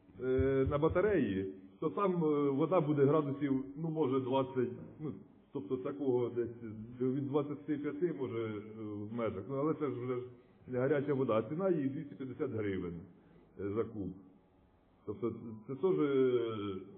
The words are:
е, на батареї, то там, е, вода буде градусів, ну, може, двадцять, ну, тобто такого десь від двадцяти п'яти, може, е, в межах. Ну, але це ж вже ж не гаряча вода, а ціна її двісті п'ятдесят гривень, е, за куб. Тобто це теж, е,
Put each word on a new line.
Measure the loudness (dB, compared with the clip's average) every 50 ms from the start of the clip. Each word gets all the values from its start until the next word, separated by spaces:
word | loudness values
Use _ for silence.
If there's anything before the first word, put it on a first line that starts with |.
| _ -20 -10 -4 0
е, | 2 4 4 4 4 4 4 2 2
на | 2
батареї, | 2 2 4 4 4 4 4 4 4 4 2 2 0 -2 -2 -6 -10 -16 -20 -10 -4
то | -4 -2
там, | 0 0 0 2 2 4 4
е, | 4 4 6 4 4
вода | 4 4 4 4 4 4
буде | 4 4 4 6 6
градусів, | 6 6 4 4 2 -2 -2 0 0 2 0 0 -4 -6
ну, | -6 -4 -2
може, | 0 2 2 2 2 2
двадцять, | 2 2 2 2 2 0 0 -2 -2 -2 -4 -8 -12 -14 -12 -8
ну, | -8 -8 -8 -10 -14 -20 -20 -20 -20 _ -10
тобто | -8 -4 -4 -4
такого | -4 -4 -6 -6 -2 0 2 2 2 2 0
десь | -2 -2 -4 -4 -6 -10 -10 -10 -10 -10 -10 -12 -6 -2
від | 0 0 0 0 -2
двадцяти | 0 0 0 0 0 -6 -8 -4 -4 -4
п'яти, | -4 -4 -6 -2 -2 -2 -2 0 -2
може, | -4 -4 -2 -4 -4
е, | -4 -4 -6 -8 -10 -12 -10 -8 -8 -6 -8 -8 -6
в | -4
межах. | -2 -2 -2 -4 -6 -8 -6
Ну, | -4
але | -2 0 -2 -2
це | -2 -2
ж | -4
вже | -4 -4 -4 -4 -4
ж | -4 -6 -8 -14 -18 -20 -20 -20 _ -12
не | -6 -2 0
гаряча | 2 2 2 2 2 0 0
вода, | 0 2 4 2
а | 2 2
ціна | 0 -2 0 2 2
її | 2 2 2 0
двісті | -2 -4 -8 -10 -10
п'ятдесят | -10 -10 -10 -6 -4 -4 -2
гривень, | -2 -2 -2 0 -2 -2 -4 -6 -6 -8 -12 -14 -20 -20 -20 -20 -20 -20 -20 -20 -10 -8
е, | -6 -2
за | -2 -2 -2
куб. | -2 -4 -6 -6 -6 -8 -10 -16 -20 -20 -20 _ _ _ _ _ _ _ _ _ _ _ _ _
Тобто | -8 -6 -4 -4 -4 -4 -6 -10 -12 -12 -12 -10
це | -10 -4
теж, | 0 2 2 4 4
е, | 4 4 4 4 6 6 4 4 2 0 -2 -4 -4 -4 -4 -6 -8 -12 -16